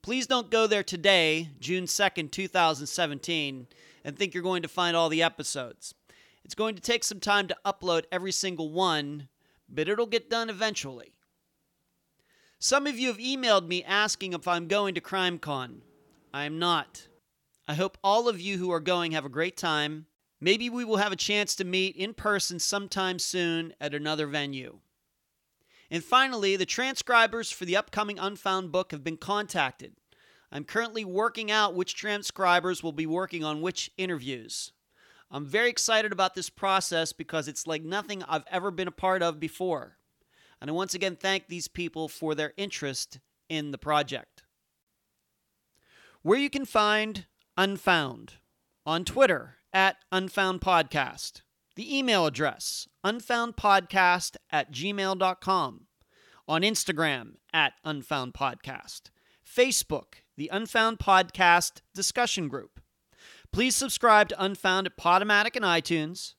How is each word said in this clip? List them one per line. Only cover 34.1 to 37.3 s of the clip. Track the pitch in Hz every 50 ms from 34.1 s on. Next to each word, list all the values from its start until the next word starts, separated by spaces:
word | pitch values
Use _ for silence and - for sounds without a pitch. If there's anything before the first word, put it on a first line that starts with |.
| 175 147 123 131 135 120 110 - - - - - _ _ _ _ _ _ _ _ _ _ _ _
I'm | - 139 147
very | 139 131 214 240 240
excited | 240 - - - 226 220 220 214 202
about | 180 190 185 -
this | 190 170 -
process | _ - - 196 190 190 175 - 175 165 165 151 -
because | _ 160 -